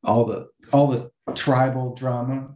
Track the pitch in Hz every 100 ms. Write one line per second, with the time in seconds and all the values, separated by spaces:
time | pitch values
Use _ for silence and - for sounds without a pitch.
0 | - 113 117 101 - _ - 139 143 123
1 | - _ - - - 127 131 127 127 123
2 | 127 123 127 135 135